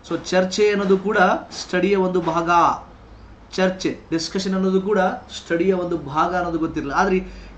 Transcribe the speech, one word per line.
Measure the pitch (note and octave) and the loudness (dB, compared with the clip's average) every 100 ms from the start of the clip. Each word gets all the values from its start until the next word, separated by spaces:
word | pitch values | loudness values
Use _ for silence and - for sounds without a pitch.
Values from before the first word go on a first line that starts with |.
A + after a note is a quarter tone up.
| - | -8
So | E3 - | -8 0
ಚರ್ಚೆ | F#3 F#3 G#3+ G#3 | 0 0 2 2
ಅನ್ನೋದು | G3+ F#3+ F#3+ | 2 2 2
ಕೂಡ | G3+ G#3+ F#3 - - - | 2 2 4 2 -4 -14
ಸ್ಟಡಿಯ | - F3+ G3 G3 | -4 0 2 2
ಒಂದು | F#3 F3+ | 2 0
ಭಾಗ. | E3+ E3 E3 F3 D3+ - - - - - - - - | 0 -2 2 4 4 0 -10 -20 -20 -20 -20 -20 -10
ಚರ್ಚೆ, | - F#3 F#3 D3+ B2 - | 0 0 0 -4 -6 -4
ಡಿಸ್ಕಷನ್ | E3 - G3 F#3+ | -4 -4 -4 -2
ಅನ್ನೋದು | F#3+ F#3+ F#3+ | 0 2 0
ಕೂಡ | F#3+ G3 F#3 - - - | 2 2 0 -2 -12 -18
ಸ್ಟಡಿಯ | - E3+ F#3+ | -4 0 2
ಒಂದು | F3+ E3+ E3+ | 2 0 -4
ಭಾಗ | C#3 D3+ F3 F3+ | -4 -2 0 0
ಅನ್ನೋದು | F3 E3 | -2 -2
ಗೊತ್ತಿರಲ್ಲ. | D#3+ D3+ C3+ | -2 -4 -4
ಆದ್ರೆ | D#3 G3 F#3 F#3 - - | 0 2 0 -2 -16 -18